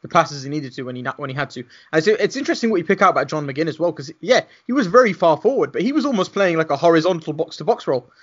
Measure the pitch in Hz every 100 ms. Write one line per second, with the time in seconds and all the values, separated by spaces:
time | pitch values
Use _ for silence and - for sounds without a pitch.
0 | - 170 131 143 135 151 135 131 127 123
1 | 127 - 143 135 135 127 120 - _ 160
2 | 165 220 202 269 - - 226 220 160 196
3 | 190 143 139 156 143 135 160 151 170 156
4 | 135 - 170 240 - _ - 262 185 233
5 | 240 180 170 151 226 262 143 131 208 294
6 | 285 226 180 196 190 160 160 139 170 165
7 | 165 175 156 147 160 - 156 233 - 131
8 | - _